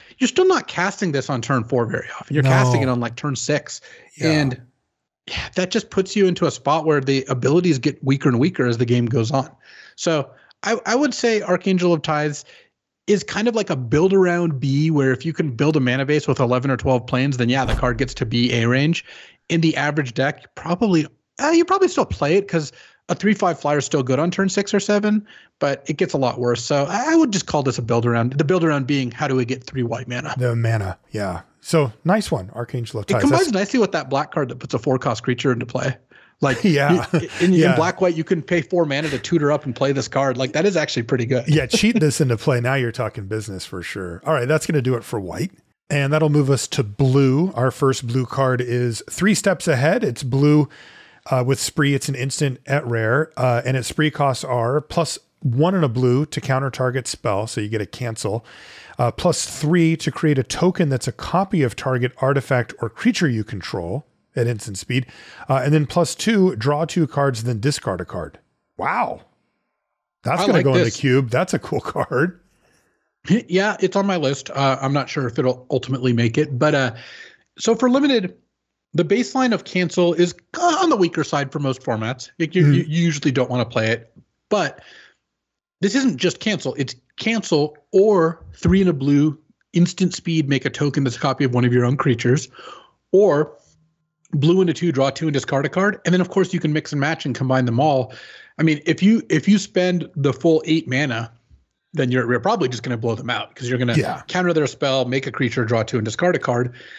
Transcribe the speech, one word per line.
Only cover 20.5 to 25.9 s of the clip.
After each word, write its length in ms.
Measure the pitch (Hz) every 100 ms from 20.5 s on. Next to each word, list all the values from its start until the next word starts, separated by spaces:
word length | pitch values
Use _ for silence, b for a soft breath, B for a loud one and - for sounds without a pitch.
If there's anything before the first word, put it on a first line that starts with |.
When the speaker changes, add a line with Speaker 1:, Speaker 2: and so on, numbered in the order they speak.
| -
Speaker 1:
probably, 520 | - 175 220 170 147 _ _ -
uh, 60 | 285
you 160 | 330 349
probably 220 | 381 370
still 180 | - 220
play 300 | - 147 190
it 100 | 196
'cause 240 | 170 147 B B B -
a 60 | 170
three 180 | 196
five 260 | 214 185 156
flyer 200 | 147 147
is 60 | -
still 180 | 151
good 160 | 127 131
on 120 | 170
turn 160 | 180 196
six 240 | 202 202
or 60 | 202
seven, 460 | - 208 208 214 208 B B _
but 240 | 143 135
it 100 | -